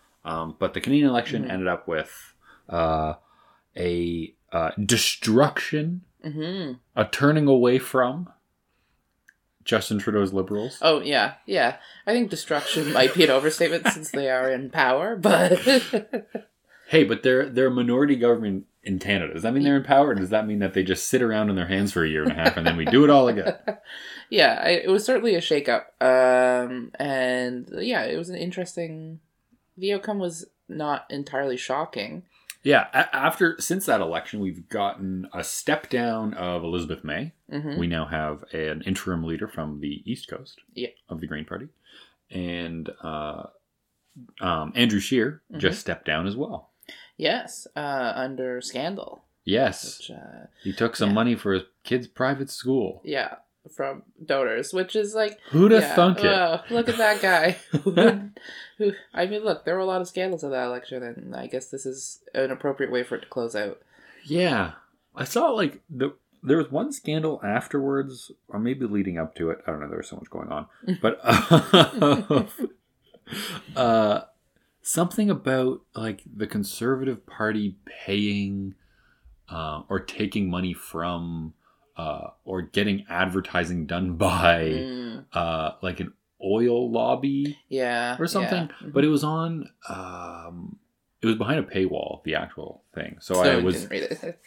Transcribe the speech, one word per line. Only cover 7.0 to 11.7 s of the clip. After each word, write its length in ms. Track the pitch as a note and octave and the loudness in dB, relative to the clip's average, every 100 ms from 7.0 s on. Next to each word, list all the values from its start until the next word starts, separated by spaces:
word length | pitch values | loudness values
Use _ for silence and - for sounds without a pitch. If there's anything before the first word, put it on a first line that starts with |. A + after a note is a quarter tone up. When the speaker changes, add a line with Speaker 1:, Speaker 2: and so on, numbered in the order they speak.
| G#2 | 0
Speaker 1:
turning 400 | - C#3+ D#3 C#3+ | 2 4 6 6
away 300 | C3 A#2+ B2+ | 6 6 4
from 520 | - C3 B2 D#3 F3+ _ _ _ _ _ _ _ _ _ _ _ _ _ | 2 2 2 -2 -10 _ _ _ _ _ _ _ _ _ _ _ _ _
Justin 340 | - A2 - G#2 | 0 0 0 -2
Trudeau's 340 | A2 G#2 F#2+ | 0 0 2
Liberals. 460 | G2 F#2 G#2 B2 - | 0 -2 -4 -6 0
Speaker 2:
Oh, 200 | E3 D3 | 2 2
yeah, 320 | C#3+ C3 G#2 - | 2 2 0 -2
yeah. 320 | - F#3 B2 | -2 2 2